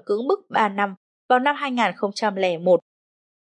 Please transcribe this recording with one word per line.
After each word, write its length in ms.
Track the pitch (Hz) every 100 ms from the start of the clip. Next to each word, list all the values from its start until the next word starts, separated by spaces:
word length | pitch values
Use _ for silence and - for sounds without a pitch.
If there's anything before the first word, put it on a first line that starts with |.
| -
cưỡng 220 | 208 262
bức 120 | 403 -
ba 180 | - 208
năm 260 | 196 202 190 _ _ -
vào 100 | 247
năm 180 | 277 285
hai 140 | 277
nghìn 220 | 247 208 175
không 140 | 202
trăm 200 | - 214
lẻ 240 | 190 185 165
một. 220 | 175 170 - _ _ _ _ _